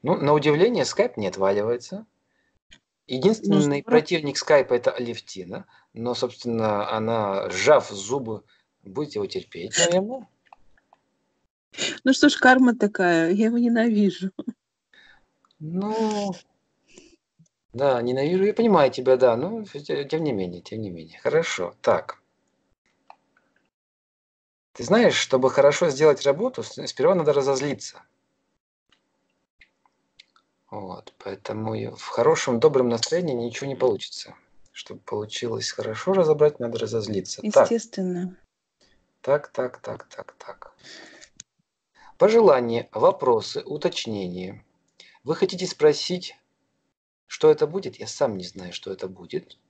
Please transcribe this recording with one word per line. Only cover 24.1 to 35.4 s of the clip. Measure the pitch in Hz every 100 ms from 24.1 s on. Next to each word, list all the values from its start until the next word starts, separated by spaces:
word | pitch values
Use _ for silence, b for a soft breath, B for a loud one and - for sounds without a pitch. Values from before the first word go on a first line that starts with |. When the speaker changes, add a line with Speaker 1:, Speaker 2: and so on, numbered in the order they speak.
| _ _ _ _ _ _
Speaker 1:
Ты | -
знаешь, | 120 214 214 -
чтобы | - 131 131
хорошо | 131 143 147 170
сделать | 135 156 139
работу, | 143 143 240 254
с-, | 110 - 147
сперва | - 143
надо | 190 151
разозлиться. | 143 135 135 143 131 - - _ _ _ _ _ _ _ _ _ _ _ _ _ _ _ _ _ _ _ _ _ _ - _ _ _ _
Вот, | 107 95 95 - _
поэтому | 98 98 - 107 110
и | 110 110
в | - -
хорошем, | - 123 160 - 117
добром | 151 139 123
настроении | 117 - 165 175
ничего | 123 120 120 139
не | 127
получится. | 131 101 - - - - _ _ -
Чтобы | - - 90
получилось | - 104 107 -